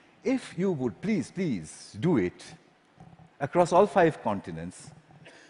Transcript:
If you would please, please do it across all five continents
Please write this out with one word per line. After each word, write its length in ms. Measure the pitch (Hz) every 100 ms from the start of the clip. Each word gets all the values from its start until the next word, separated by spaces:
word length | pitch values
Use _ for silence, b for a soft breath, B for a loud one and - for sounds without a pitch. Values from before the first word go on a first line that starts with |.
| B B
If 300 | 226 262 - -
you 160 | 196
would 260 | 147 123 -
please, 300 | 190 202 -
please 640 | 180 175 98 78 - - 101
do 180 | 170 131
it 260 | 90 - - - _ _ _ - - - - -
across 320 | 139 175 170
all 160 | 185 202
five 340 | 196 165 -
continents 680 | 113 101 - 80 87 - - - - - - B